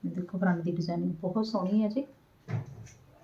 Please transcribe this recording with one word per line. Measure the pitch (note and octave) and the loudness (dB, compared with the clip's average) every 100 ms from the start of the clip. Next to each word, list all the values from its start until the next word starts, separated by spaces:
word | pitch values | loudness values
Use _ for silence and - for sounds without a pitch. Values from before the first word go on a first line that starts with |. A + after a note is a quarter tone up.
ਇਹ | F3+ | -4
ਦੇਖੋ | F3 F3 F#3 | -4 -4 2
ਫਰੰਟ | F#3 E3+ | 2 4
ਦੀ | E3+ | 2
ਡਿਜ਼ਾਈਨਿੰਗ | E3 E3 E3+ F3+ E3 | 0 0 0 0 0
ਬਹੁਤ | F#3 A3 A3 | -2 0 0
ਸੋਹਣੀ | G#3 F#3 G#3+ | 0 2 4
ਹੈ | G#3+ | 4
ਜੀ, | A3 C#4 - _ - - - - - - - - - | 0 -4 -10 _ -20 -4 -4 -4 -12 -16 -20 -20 -20